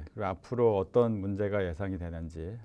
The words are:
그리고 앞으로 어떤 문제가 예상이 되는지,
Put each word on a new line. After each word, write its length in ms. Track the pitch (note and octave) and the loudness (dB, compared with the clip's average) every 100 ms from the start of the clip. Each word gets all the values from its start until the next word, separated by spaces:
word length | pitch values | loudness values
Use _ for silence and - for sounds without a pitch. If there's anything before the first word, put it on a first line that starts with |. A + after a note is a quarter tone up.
| D2+ | -8
그리고 120 | G#2 G2 | -6 -4
앞으로 520 | F#2 - B2 A#2 G2 | -4 -4 4 4 4
어떤 420 | F#2 B2 A#2 G#2+ | 4 4 4 2
문제가 420 | G2 G2 G#2 G2+ F2+ | -2 -2 0 0 0
예상이 320 | E2 G2 F#2 | -2 -4 -4
되는지, 600 | E2+ E2 E2 D#2+ E2 A#2 | -6 -8 -8 -8 -10 -10